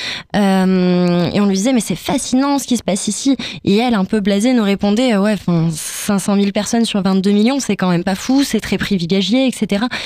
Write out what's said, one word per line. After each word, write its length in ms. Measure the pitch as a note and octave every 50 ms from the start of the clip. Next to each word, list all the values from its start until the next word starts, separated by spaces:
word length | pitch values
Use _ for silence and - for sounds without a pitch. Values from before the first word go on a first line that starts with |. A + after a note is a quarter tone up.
| - - - - - _ -
euh, 920 | G3+ G3+ G3 F#3+ F#3+ F#3 F#3 F#3+ F#3 F3+ F3+ F3+ F3+ F3+ F3 F3 F3 F3 D3+
et 80 | - G3+
on 60 | G#3
lui 100 | G3+ F#3+
disait, « 160 | G3 G3 C4+ C4+
Mais 60 | A#3
c'est 160 | - - F#3
fascinant 640 | - - - G#3 C#4 - - - B3+ C#4 C#4+ C#4+ C#4
ce 80 | - -
qui 80 | B3+
se 80 | G#3+ -
passe 240 | - F#3 - - -
ici. » 280 | G3+ - - C4+ C4+ - - - - - -
Et 140 | - G3 G#3+
elle, 160 | A#3+ B3+ A#3+
un 100 | G3 F#3+
peu 160 | F#3+ A3 G#3+
blasée, 320 | F#3+ G#3 G3 G3 G#3+ C4
nous 100 | B3+ A#3+
répondait, 520 | G#3+ G3 G3 F#3+ G3+ G3+ G3+ A3 C4 B3+ A3
euh, « 60 | F#3+
Ouais, 100 | G3 G#3+
enfin, 340 | G#3+ F#3 - - F3 E3 D#3+ E3
cinq 480 | D#3+ D3+ - - - - - - G3+ G3
cent 160 | - - G3+
mille 160 | G3+ G3+ G3+
personnes 320 | F#3+ A3 G3 - - A#3 A#3
sur 180 | A3 - G#3
vingt-deux 300 | F#3 G3 F#3+ F#3+ F#3 G3+
millions, 260 | G3+ G#3 G#3+ A#3+ C#4 C#4
c'est 160 | - - G3+
quand 160 | - F#3+ F#3
même 140 | F3 E3+ F3
pas 100 | G3 F#3+
fou, 300 | - - - C4 C#4 C#4
c'est 160 | - - G#3
très 180 | - - G3+ F#3
privilégié, 720 | - - G3+ F3 F3 D#3+ G3 G3 F#3+ F3+ A3+ C4 C4+ B3+
et 20 |
cetera. » 380 | - - A3 - G3+ G3+ A#3 B3+ - - -